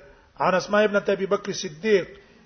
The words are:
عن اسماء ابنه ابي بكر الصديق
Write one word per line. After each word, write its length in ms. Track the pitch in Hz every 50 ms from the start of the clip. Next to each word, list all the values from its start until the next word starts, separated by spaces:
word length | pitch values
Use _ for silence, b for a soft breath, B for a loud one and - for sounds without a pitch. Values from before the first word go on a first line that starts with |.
| - b b b b b b -
عن 160 | 139 170 185
اسماء 280 | 185 170 - 202 208 214
ابنه 200 | 208 202 202 190 -
ابي 160 | 196 180 190
بكر 240 | 180 202 196 - 202
الصديق 580 | 175 - - 233 151 156 175 220 208 185 160 - - b b b b b b